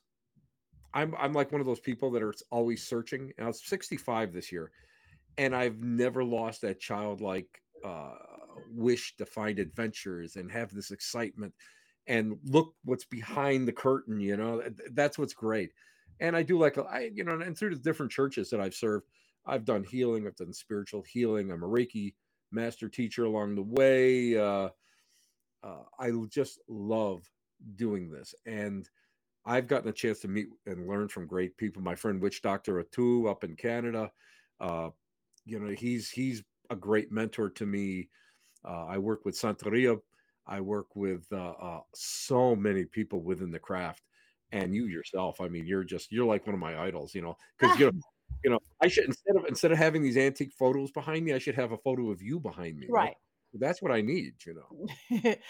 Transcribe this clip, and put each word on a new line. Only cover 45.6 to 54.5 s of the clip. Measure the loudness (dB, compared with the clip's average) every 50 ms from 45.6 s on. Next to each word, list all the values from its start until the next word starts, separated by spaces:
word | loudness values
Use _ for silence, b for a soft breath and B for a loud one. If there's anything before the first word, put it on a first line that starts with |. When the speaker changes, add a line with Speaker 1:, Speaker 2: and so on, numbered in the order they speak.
| -4
Speaker 1:
you're | -2 0 0 0
just, | -2 -4 -8 -8 -4
you're | 0 2 4 4
like | 4 2 0
one | -2 -4
of | -2
my | -2 -4 -4 -4
idols, | -4 -4 -4 -6 -8 -8 -8
you | -8
know, | -6 -8 -8 b b b b 4
'cause, | 6 6 8 8
you | 8 6
know, |
Speaker 2:
<laughs> | 6 4 -4 _ _ _ _ -10 -4 0 2
Speaker 1:
you | 4
know, | 4 4 2 -2 _ 4
I | 4 4
should, | 6 6 4
instead | 4 2 -2 2 2 2 4
of, | 2
instead | 0 0 4 4 6
of | 6 6
having | 6 6 4 4 4
these | 4 6 6
antique | 4 4 4 0 -4 -4 0
photos | 2 4 4 4 4 0 -4
behind | -6 -8 -6 -4 -2 -2 0
me, | 0 0
I | 0
should | 0 -2 0
have | 0 0 0
a | -2 -2
photo | 0 0 0 0 0 0
of | -2 -2
you | -4 -4 -4 -4
behind | -4 -6 -6 -6 -8 -8 -8 -8
me, | -4 0
right? | 2 4 4 2
Speaker 2:
Right. | 0 -6 _ _ _ _ _ _ -6
Speaker 1:
That's | -2 0 0 0 0
what | 2 2
I | 4 4
need, | 4 2 2 0 -2 -4 -10 -14 -14
you | -14